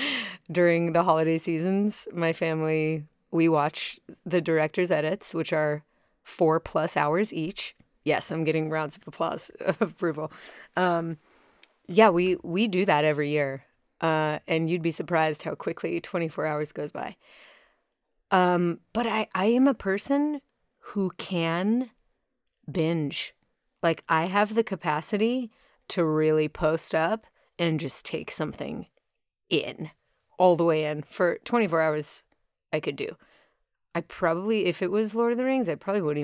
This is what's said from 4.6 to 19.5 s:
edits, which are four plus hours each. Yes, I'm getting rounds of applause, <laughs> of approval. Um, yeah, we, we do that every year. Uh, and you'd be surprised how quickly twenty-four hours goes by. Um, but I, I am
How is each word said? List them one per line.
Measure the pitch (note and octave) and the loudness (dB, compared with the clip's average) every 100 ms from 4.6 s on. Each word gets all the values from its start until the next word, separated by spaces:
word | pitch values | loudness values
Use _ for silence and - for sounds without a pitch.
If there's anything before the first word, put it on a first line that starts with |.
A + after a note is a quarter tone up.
| D#3 - F3+ | 2 0 0
edits, | D#3 D#3 G3+ - | 2 0 -4 -4
which | E3+ D3+ | -4 -2
are | D#3+ D3+ D3+ - _ _ _ | 0 0 -2 -8 _ _ _
four | - - E3 D#3+ | -14 2 2 2
plus | - - D#3+ - | 0 -2 0 0
hours | D3 E3+ G#3+ | 2 2 0
each. | E3 D#3 - - - _ _ | -4 -6 -6 -12 -14 _ _
Yes, | D3+ D3 - | 0 0 0
I'm | E3 | 0
getting | D#3+ D#3+ D#3 | 0 0 -2
rounds | D#3 D3+ - | -4 -6 -8
of | - | -14
applause, | - E3 - - | -6 -4 -4 -6
<laughs> | - - | -4 -4
of | - | -2
approval. | F3+ - F3 D3 D#3 - - - - - | -4 -2 -4 -4 -8 -12 -20 -20 -8 0
Um, | F3+ E3+ E3 D#3 _ _ _ _ _ _ - | 0 0 -2 -8 _ _ _ _ _ _ 0
yeah, | F3+ A3 | 6 6
we, | E3+ F#3 F3+ | 6 2 0
we | E3+ F3 A3+ | -2 -2 0
do | F3+ G3 | 2 2
that | D3 | 4
every | D3+ D3 D3 | 4 2 0
year. | D3 C#3 C3+ - _ _ - | 0 0 -4 -12 _ _ -4
Uh, | E3 D#3 D3+ D3+ - | 0 0 0 -4 -2
and | D#3+ D#3+ | 0 0
you'd | F3 | 0
be | E3 | -2
surprised | D#3 D#3+ E3+ D#3 D3+ | -4 0 2 2 -2
how | D#3+ C#3+ | -6 -6
quickly | - E3 E3 E3+ | -6 -6 -4 -6
twenty-four | - F3+ E3 - D#3 | -4 -4 -4 -4 -4
hours | D3+ D3+ | -4 -6
goes | - D3 | -8 -8
by. | - - - _ - - - _ _ _ _ _ _ _ | -8 -10 -12 _ -20 -20 -20 _ _ _ _ _ _ _
Um, | F#3+ F3+ F3 F3 E3 _ | 4 4 4 2 -2 _
but | A3+ A3+ | -4 -2
I, | A3 G#3+ | -2 -2
I | F#3 | 0
am | G3+ | 2